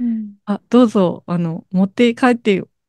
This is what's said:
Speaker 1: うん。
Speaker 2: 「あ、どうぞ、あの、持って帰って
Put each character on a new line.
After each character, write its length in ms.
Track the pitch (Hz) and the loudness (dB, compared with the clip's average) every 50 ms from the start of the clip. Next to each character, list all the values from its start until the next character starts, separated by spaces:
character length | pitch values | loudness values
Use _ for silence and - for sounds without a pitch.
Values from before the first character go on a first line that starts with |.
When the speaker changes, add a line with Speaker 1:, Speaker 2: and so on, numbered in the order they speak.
Speaker 1:
う 40 | 240 | -6
ん。 320 | 233 226 220 214 202 202 _ _ | -6 -4 -6 -8 -12 -16 _ _
Speaker 2:
「あ、 140 | - 202 - _ _ | -6 -6 -6 _ _
ど 140 | 233 247 247 | 2 4 4
う 20 | |
ぞ、 380 | 214 - 208 185 170 175 - - | 4 2 0 0 0 -2 -6 -8
あ 120 | - 175 170 | -6 -4 -4
の、 280 | 170 160 165 - - _ | -4 -4 -6 -10 -10 _
持 140 | 185 185 196 | -2 0 0
っ 40 | 190 | 0
て 260 | - - 240 233 233 | 0 0 0 0 0
帰 120 | - 262 247 | 2 0 0
っ 80 | 240 | 0
て 280 | 240 - 214 190 175 - - _ _ _ | 0 0 -2 -2 -2 -4 -8 _ _ _